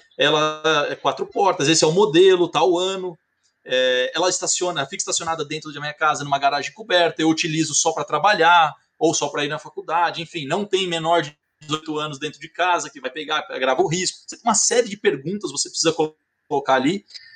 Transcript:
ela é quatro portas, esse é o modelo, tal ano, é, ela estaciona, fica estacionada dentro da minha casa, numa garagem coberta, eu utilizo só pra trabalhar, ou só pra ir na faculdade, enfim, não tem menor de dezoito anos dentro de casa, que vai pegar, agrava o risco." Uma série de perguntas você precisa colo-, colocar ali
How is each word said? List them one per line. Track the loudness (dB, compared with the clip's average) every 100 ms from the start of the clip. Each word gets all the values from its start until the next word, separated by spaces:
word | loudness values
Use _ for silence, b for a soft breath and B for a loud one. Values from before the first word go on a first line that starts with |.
| B -2
ela | 2 2 0 0 0 0 0
é |
quatro | -2 -4 -4 -4
portas, | 0 0 2 2
esse | 4
é | 4
o |
modelo, | 4 6 8 8 6 2
tal | 2 2 2
ano, | 0 -4 -8 -12 _ _ _ _ -2
é, | 0 2 2 0
ela | 0 0
estaciona, | 0 -4 -2 -2 -2 -6
fica | -6
estacionada | -6 -4 -4 -6
dentro | -6 -10 -10
da | -10
minha | -10
casa, | -2 -2 0
numa | -2 0
garagem | 2 0 -4
coberta, | -10 0 2 2 2
eu | 0
utilizo | 2 -2 -2 -2
só | 0 -2
pra | -2
trabalhar, | -4 0 2 4 4 6 4 -2 b _
ou | 0
só | 0 -2
pra | -2
ir | -4
na | -6
faculdade, | -10 -14 -4 0 0 -2
enfim, | -10 -10 -4
não | -4
tem | -2 -2 -2
menor | -2 0 0
de | 0 -10 _ _
dezoito | -6 -6 -4 -6
anos | -6 -8
dentro | -10 -12
de | -12
casa, | -2 0 0 -4
que | -10
vai | -10
pegar, | -10 -6 -6 -6
agrava | -2 0 2
o | 0
risco." | 0 -4 -8 -16 -6
Uma | -2
série | 0 2 2 0
de | -2
perguntas | -2 -2 -4 -6 -6
você | -6 -6
precisa | -2 -2
colo-, | 0 -2 -6 _ _ -6
colocar | -2 0 2
ali | 2 -2 -8 B B